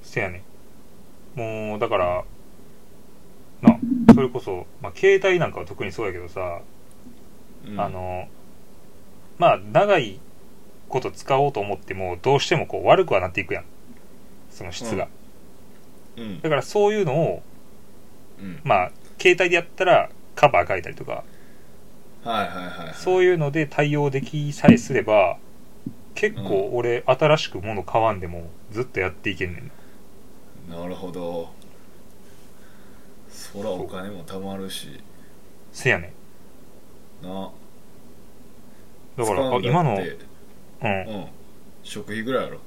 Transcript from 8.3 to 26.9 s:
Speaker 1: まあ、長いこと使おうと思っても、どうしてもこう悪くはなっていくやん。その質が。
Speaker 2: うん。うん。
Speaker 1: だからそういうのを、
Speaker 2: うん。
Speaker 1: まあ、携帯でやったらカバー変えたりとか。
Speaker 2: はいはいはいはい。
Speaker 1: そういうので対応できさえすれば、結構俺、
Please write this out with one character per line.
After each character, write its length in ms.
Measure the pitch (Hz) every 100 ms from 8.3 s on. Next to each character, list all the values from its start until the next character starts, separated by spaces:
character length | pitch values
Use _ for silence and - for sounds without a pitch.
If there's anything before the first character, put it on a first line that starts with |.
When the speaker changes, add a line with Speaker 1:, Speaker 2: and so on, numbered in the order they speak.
| - - - - - - - - - - -
Speaker 1:
ま 140 | 170
あ、 40 | 104
長 400 | 104 135 208 190
い 220 | 113 92 - - - - - - -
こ 140 | 131
と 100 | 104
使 280 | - - 135
お 100 | 139
う 20 |
と 80 | 104
思 160 | 101 95
っ 40 |
て 160 | - 95
も、 220 | 92 87
ど 140 | 127 139
う 40 |
し 80 | -
て 80 | 160
も 120 | 101
こ 140 | 95
う 40 | 98
悪 200 | 190 180
く 80 |
は 60 | 104
な 100 | 92
っ 20 |
て 100 | -
い 40 | 90
く 100 | 92
や 60 |
ん。 40 | - - - - - - - - -
そ 120 | -
の 80 | 95
質 240 | 85 117 101
が。 120 | - - - - - - - - - - - -
Speaker 2:
う 60 |
ん。 20 |
う 40 | 226
ん。 140 | 175
Speaker 1:
だ 80 | 160
か 80 | 143
ら 40 |
そ 280 | - 208 202
う 40 |
い 80 | 214
う 40 | 175
の 140 | 139
を、 240 | 139 85 - - - - - - - - - -
Speaker 2:
う 40 |
ん。 180 | 98 147
Speaker 1:
ま 200 | 143 104
あ、 80 | 90 - - -
携 160 | 208 -
帯 100 | 180
で 60 | 175
や 60 |
っ 40 | 165
た 200 | - 185
ら 240 | 143 90 - - -
カ 140 | 147
バ 140 | 90
ー 40 | 87
変 100 | 92
え 40 |
た 60 | 82
り 60 | -
と 100 | 64
か。 180 | 58 - - - - - - - - - -
Speaker 2:
は 200 | 117 110
い 40 | 95
は 140 | 92
い 40 | 87
は 40 | 87
い 40 | 85
は 40 |
い。 20 |
Speaker 1:
そ 260 | - 180 185
う 40 |
い 100 | 185
う 40 | 175
の 120 | 147
で 160 | 156 147
対 320 | - 147 147
応 140 | 147
で 100 | 135
き 320 | 139 151 147
さ 140 | 143 -
え 80 | 233
す 160 | -
れ 80 | 127
ば、 360 | 107 107 92 - - - - - - - -
結 220 | - 214 214
構 260 | 98 101 98
俺、 260 | 123 120